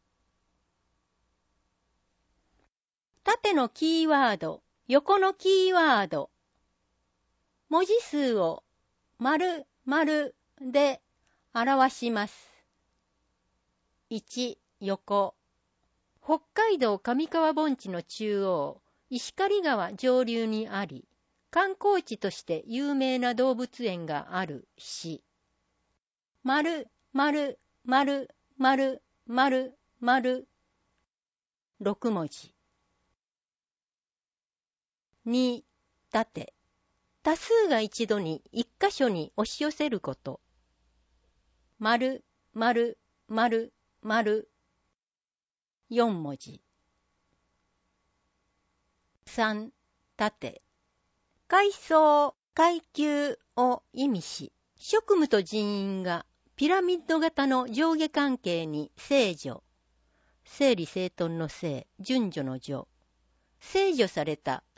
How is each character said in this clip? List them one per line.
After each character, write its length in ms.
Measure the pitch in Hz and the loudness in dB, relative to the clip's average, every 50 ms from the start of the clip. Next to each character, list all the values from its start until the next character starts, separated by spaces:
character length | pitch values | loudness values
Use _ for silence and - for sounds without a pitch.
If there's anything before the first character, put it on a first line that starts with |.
| _ _ _ _ _ _ _ _ _ _ _ _ _ _ _ _ _ _ _ _ _ _ _ _ _ _ _ _ _ _ _ _ _ _ _ _ _ _ _ _ _ _ _ _ _ _ _ _ _ _ _ _ _ _ _ _ _ _ _ _ _ _ _ _ - | _ _ _ _ _ _ _ _ _ _ _ _ _ _ _ _ _ _ _ _ _ _ _ _ _ _ _ _ _ _ _ _ _ _ _ _ _ _ _ _ _ _ _ _ _ _ _ _ _ _ _ _ _ _ _ _ _ _ _ _ _ _ _ _ 2
縦 300 | 381 466 480 - 415 370 | 2 2 2 2 2 2
の 160 | 294 247 226 | 4 2 0
キ 360 | _ - 320 320 330 320 320 | _ -2 0 2 2 2 2
ー 20 | |
ワ 240 | 311 294 277 262 226 | 2 4 4 4 2
ー 60 | 208 | 2
ド、 240 | 160 165 160 160 - _ _ _ _ _ | -2 -4 -8 -8 -10 _ _ _ _ _
横 300 | - 254 294 - - 392 | 2 2 2 4 4 4
の 160 | 392 381 381 381 | 4 4 2 0
キ 380 | _ - 381 392 381 370 370 | _ 2 4 4 6 4 4
ー 20 | 370 | 4
ワ 300 | 349 320 302 247 208 196 | 4 4 4 4 2 2
ー 40 | |
ド。 220 | 156 160 143 139 - _ _ _ _ _ _ _ _ _ _ _ _ _ _ _ _ _ _ _ _ _ _ _ _ _ _ _ - | 0 -4 -6 -6 -8 _ _ _ _ _ _ _ _ _ _ _ _ _ _ _ _ _ _ _ _ _ _ _ _ _ _ _ 0
文 160 | 302 339 381 | 2 2 4
字 140 | 370 440 480 | 4 2 0
数 340 | - - 294 294 277 254 226 | 0 0 -2 -2 0 0 0
を 280 | 202 175 165 - - _ _ _ _ _ _ _ _ _ _ _ | 0 0 -2 -2 -6 _ _ _ _ _ _ _ _ _ _ _
丸、 480 | - 233 262 311 311 359 370 339 302 - _ _ _ - | -4 0 0 2 2 0 0 -2 -4 -8 _ _ _ -6
丸 520 | 254 285 320 311 302 311 302 285 254 - _ _ _ _ - | -2 0 0 2 2 2 0 -2 -4 -8 _ _ _ _ -14
で 400 | 269 254 247 277 294 277 262 - _ _ _ _ _ _ _ _ _ _ - | -12 -2 2 2 2 2 0 -4 _ _ _ _ _ _ _ _ _ _ -4
表 340 | 233 233 269 277 262 262 262 | -2 0 2 4 4 4 2
し 220 | - - 240 233 | 2 -2 -4 -2
ま 160 | 226 208 208 | -2 -2 -4
す。 80 | 208 - - - _ _ _ _ _ _ _ _ _ _ _ _ _ _ _ _ _ _ _ _ _ _ _ _ _ _ _ _ _ _ _ _ - | -4 -8 -18 -20 _ _ _ _ _ _ _ _ _ _ _ _ _ _ _ _ _ _ _ _ _ _ _ _ _ _ _ _ _ _ _ _ -12
一、 480 | 226 208 _ _ - 240 254 240 - _ _ _ _ - | -12 -12 _ _ -8 -6 -6 -6 -8 _ _ _ _ -10
横。 540 | 202 196 196 - _ - 202 202 196 - - _ _ _ _ _ _ _ _ _ _ _ _ _ _ _ _ _ - | -6 -6 -6 -6 _ -2 -2 0 0 -2 -4 _ _ _ _ _ _ _ _ _ _ _ _ _ _ _ _ _ -2
北 160 | - 320 302 _ _ - | -2 -2 -2 _ _ -2
海 240 | - 440 440 392 | 0 2 2 2
道 220 | 285 254 214 202 190 | 2 2 0 0 -2
上 280 | - 233 247 277 320 | -2 -2 -2 -2 -2
川 260 | - - 330 320 311 294 | -2 0 2 2 2 2
盆 220 | 311 311 302 262 | 0 0 -2 -2
地 140 | - - 185 | -4 -6 -8
の 140 | 180 170 - | -8 -8 -8
中 400 | _ - - 214 214 208 196 196 | _ -10 -8 -4 -2 -2 0 0
央、 380 | 190 180 151 139 143 143 - _ _ _ _ _ - | 0 0 -2 -2 -6 -8 -14 _ _ _ _ _ -10
石 240 | 254 240 - - - | -10 -10 -10 -10 -4
狩 300 | - 381 392 403 403 349 | -2 0 2 2 0 2
川 320 | 294 247 208 170 185 208 | 0 0 0 -2 -4 -6
上 280 | - 254 254 254 254 254 | -2 0 2 2 2 2
流 220 | 233 233 226 226 | 0 -2 -2 -2
に 240 | 220 220 214 220 202 | -2 -2 -4 -6 -6
あ 160 | 208 196 202 | -6 -6 -6
り、 220 | 156 139 123 - _ _ _ _ _ _ _ _ _ | -8 -10 -16 -18 _ _ _ _ _ _ _ _ _
観 220 | - 330 392 381 381 | 0 2 2 2 -2
光 300 | - - 403 403 359 - | 0 2 2 2 2 0
地 160 | - 226 - | -4 -10 -6
と 100 | - 190 | -6 -6
し 140 | - - - | -6 -6 -6
て 200 | - 165 160 - | -6 -6 -6 -6
有 260 | 220 226 262 285 285 285 | -8 -6 -4 -4 -2 0
名 240 | 269 269 262 254 | 0 0 0 0
な 160 | 254 247 247 240 | 0 0 -2 0
動 220 | 233 254 262 254 | 2 2 2 2
物 300 | 226 247 - - - 240 | 0 -4 -8 -8 -6 -4
園 200 | 208 180 175 165 | -4 -4 -4 -6
が 320 | 156 151 143 - - 180 | -4 -6 -6 -6 -6 -6
あ 80 | 185 190 | -6 -6
る 220 | 156 143 123 - _ _ | -6 -8 -14 -14 _ _
市。 460 | _ - - - - - 165 151 - _ _ _ _ _ _ _ _ _ _ _ _ _ _ _ _ _ _ _ _ _ _ _ _ - | _ -18 -16 -14 -12 -10 -10 -12 -12 _ _ _ _ _ _ _ _ _ _ _ _ _ _ _ _ _ _ _ _ _ _ _ _ -4
丸、 440 | 254 269 302 302 339 330 302 - _ _ _ _ _ | -2 0 0 0 -2 -4 -4 -8 _ _ _ _ _
丸、 460 | - 269 285 302 285 302 285 277 - _ _ _ _ _ - | -2 0 0 2 0 0 -2 -4 -6 _ _ _ _ _ -6
丸、 440 | 240 254 269 277 277 277 277 262 - - _ _ _ _ | 0 2 2 2 2 -2 -4 -6 -10 -16 _ _ _ _
丸、 440 | 269 262 262 269 269 269 262 262 - _ _ _ _ _ | 0 2 2 4 4 2 0 -2 -6 _ _ _ _ _
丸、 480 | - 233 254 269 277 262 262 262 254 - _ _ _ _ - | -6 0 2 2 2 2 0 -2 -4 -10 _ _ _ _ -6
丸。 480 | 240 247 254 262 233 254 254 262 - _ _ _ _ _ _ _ _ _ _ _ _ _ _ _ _ _ _ _ _ _ _ _ _ _ _ - | 0 2 2 2 2 0 -4 -4 -6 _ _ _ _ _ _ _ _ _ _ _ _ _ _ _ _ _ _ _ _ _ _ _ _ _ _ -6
六 320 | 202 196 202 - - 233 | -4 -4 -4 -2 -4 -4
文 160 | 208 180 160 | -2 -2 -4
字。 260 | 143 - - - - _ _ _ _ _ _ _ _ _ _ _ _ _ _ _ _ _ _ _ _ _ _ _ _ _ _ _ _ _ _ _ _ _ _ _ _ _ _ _ _ _ _ _ _ _ _ _ _ _ _ _ _ _ _ - | -6 -10 -14 -20 -20 _ _ _ _ _ _ _ _ _ _ _ _ _ _ _ _ _ _ _ _ _ _ _ _ _ _ _ _ _ _ _ _ _ _ _ _ _ _ _ _ _ _ _ _ _ _ _ _ _ _ _ _ _ _ -6
二、 400 | 233 240 254 254 247 240 220 - _ _ _ _ _ _ _ _ _ | -2 0 0 0 0 -2 -4 -10 _ _ _ _ _ _ _ _ _
縦。 420 | - 220 220 _ - 165 - - _ _ _ _ _ _ _ _ _ _ _ _ _ _ - | -4 -4 -4 _ -8 -14 -14 -16 _ _ _ _ _ _ _ _ _ _ _ _ _ _ 0
多 120 | 302 330 | 0 0
数 320 | - - - 466 453 427 | 0 0 2 4 4 4
が 140 | 339 262 220 | 4 2 2
一 240 | 214 208 - - 226 | 0 -2 -4 -4 -2
度 140 | 202 214 202 | 0 0 0
に 240 | 170 160 156 - _ _ | 0 -4 -4 -6 _ _
一 160 | - 226 240 _ _ - | -6 -6 -6 _ _ -2
箇 120 | 392 403 | -2 0
所 180 | - - 269 233 | 2 2 0 0
に 240 | 190 170 151 - - | 0 -2 -6 -6 -2
押 160 | 208 220 - | -4 -4 -4
し 120 | - - 294 | -2 -4 -4
寄 80 | 302 | -4
せ 180 | 294 - 302 294 | -2 -2 -2 -2
る 100 | 233 185 | -2 -4
こ 140 | - 143 127 | -6 -8 -10
と。 260 | _ - 139 123 - _ _ _ _ _ _ _ _ _ _ _ _ _ _ _ _ _ _ _ _ _ _ _ _ _ _ _ - | _ -10 -14 -14 -14 _ _ _ _ _ _ _ _ _ _ _ _ _ _ _ _ _ _ _ _ _ _ _ _ _ _ _ -4
丸、 440 | 214 220 240 233 254 262 269 - _ _ _ _ _ _ - | 0 0 2 2 0 -2 -4 -6 _ _ _ _ _ _ -8
丸、 460 | 220 226 247 233 233 233 233 - _ _ _ _ _ _ | -2 -2 0 2 0 0 -2 -4 _ _ _ _ _ _
丸、 460 | - 220 220 233 240 226 226 233 - _ _ _ _ _ _ - | -6 -2 0 0 2 0 -2 -4 -4 _ _ _ _ _ _ -6
丸。 440 | 214 214 226 214 214 214 220 - _ _ _ _ _ _ _ _ _ _ _ _ _ _ _ _ _ _ _ _ _ _ _ _ _ _ _ _ - | -2 -2 0 0 0 -2 -2 -4 _ _ _ _ _ _ _ _ _ _ _ _ _ _ _ _ _ _ _ _ _ _ _ _ _ _ _ _ -4
四 320 | 233 240 233 226 196 170 | 0 2 2 2 0 -4
文 160 | 156 143 139 | -6 -8 -8
字。 240 | - - - 147 - _ _ _ _ _ _ _ _ _ _ _ _ _ _ _ _ _ _ _ _ _ _ _ _ _ _ _ _ _ _ _ _ _ _ _ _ _ _ _ _ _ _ _ _ _ _ _ _ _ _ _ _ _ | -10 -14 -20 -20 -20 _ _ _ _ _ _ _ _ _ _ _ _ _ _ _ _ _ _ _ _ _ _ _ _ _ _ _ _ _ _ _ _ _ _ _ _ _ _ _ _ _ _ _ _ _ _ _ _ _ _ _ _ _
三、 460 | - - 247 220 220 214 208 220 - _ _ _ _ _ _ _ _ _ | -10 -2 0 0 0 0 -4 -8 -12 _ _ _ _ _ _ _ _ _
縦。 440 | - 214 214 - - 139 120 - - _ _ _ _ _ _ _ _ _ _ _ _ _ _ _ _ _ | -2 -2 -2 -2 -6 -14 -14 -14 -14 _ _ _ _ _ _ _ _ _ _ _ _ _ _ _ _ _
階 240 | - 349 392 403 403 | 2 4 4 4 4
層、 640 | 392 - - - 320 311 311 302 294 294 294 269 - _ _ _ - | 0 -4 -4 2 4 6 6 8 6 6 4 2 -2 _ _ _ 2
階 280 | - 320 339 349 330 - _ - | 4 4 4 4 0 -6 _ -4
級 460 | 294 294 302 294 285 285 285 - - _ _ - | -2 -2 0 0 0 -2 -2 -4 -8 _ _ -2
を 260 | 240 247 254 247 - _ _ | 0 2 2 2 -2 _ _
意 160 | - - 269 | -6 -2 -2
味 140 | 285 220 170 | 0 0 -2
し、 320 | - - - - 147 - _ _ _ _ _ | -4 -8 -14 -14 -14 -16 _ _ _ _ _
職 380 | _ - - 427 440 - - 403 | _ -6 0 0 0 2 2 2
務 120 | 349 302 | 2 4
と 140 | 277 226 202 | 4 2 0
人 240 | 185 - 208 214 208 | 0 -2 -4 -4 -2
員 380 | 202 208 202 196 196 190 190 185 | -2 -4 -4 -4 -4 -6 -4 -4
が 240 | 180 175 - - _ _ _ _ _ _ | -4 -6 -6 -8 _ _ _ _ _ _
ピ 140 | - 277 311 | -2 0 2
ラ 120 | 370 381 | 2 2
ミ 120 | 359 359 370 | 2 0 0
ッ 60 | 339 - | -2 0
ド 140 | - 330 320 | -2 0 0
型 280 | 320 330 - 285 277 | 0 0 0 0 0
の 200 | 269 262 254 247 | 2 2 0 0
上 280 | 247 214 262 320 330 320 | -2 -2 0 0 0 2
下 120 | 302 311 | 0 -2
関 300 | 302 - 294 285 - 254 | -2 0 0 0 0 -2
係 280 | - - 180 170 165 160 | -2 -2 -2 -2 -2 -2
に 240 | 156 151 151 151 - _ | -4 -4 -6 -6 -8 _
正 400 | - - - 277 277 226 190 165 | -18 -4 2 2 4 4 2 -2
序。 240 | 147 - 135 117 - _ _ _ _ _ _ _ _ _ _ _ _ _ _ _ _ _ | -6 -10 -12 -12 -12 _ _ _ _ _ _ _ _ _ _ _ _ _ _ _ _ _
整 280 | - - - 277 269 233 | -18 -2 2 4 4 4
理 120 | 175 160 | 2 -2
整 240 | - - 190 185 180 | -6 -4 -4 -4 -4
頓 280 | _ - 175 165 165 | _ -4 -4 -4 -2
の 120 | 165 160 147 | -4 -6 -6
整、 360 | - - 175 160 139 123 - _ _ - | -8 -8 -6 -6 -6 -6 -10 _ _ -16
順 320 | 190 - 254 262 220 185 | -6 -2 0 0 0 -2
序 160 | 143 156 139 | -4 -6 -6
の 140 | 131 131 127 | -6 -6 -8
序。 220 | - - 139 127 - _ _ _ _ _ _ _ _ _ _ _ _ _ _ _ | -8 -8 -8 -8 -8 _ _ _ _ _ _ _ _ _ _ _ _ _ _ _
正 320 | - - - 381 392 392 | -18 -2 0 2 2 2
序 160 | 330 254 208 | 2 2 0
さ 160 | 185 - 165 147 | 0 0 -4 -4
れ 140 | 156 151 | -4 -4
た 260 | - - 143 127 131 _ _ _ | -4 -4 -4 -4 -4 _ _ _